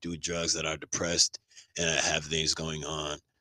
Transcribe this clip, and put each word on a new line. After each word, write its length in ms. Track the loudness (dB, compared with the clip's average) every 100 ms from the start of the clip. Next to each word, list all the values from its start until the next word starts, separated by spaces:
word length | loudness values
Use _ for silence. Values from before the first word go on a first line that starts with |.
do 160 | -8 -4
drugs 360 | -2 0 0 0
that 100 | 0
are 120 | -2
depressed 640 | -4 -2 2 4 4 2 _ -20 -10 0
and 120 | 2 2
have 240 | 2 0 0
things 280 | 0 2 0
going 300 | -2 -4 -4
on, 340 | -4 -4 -6 _ _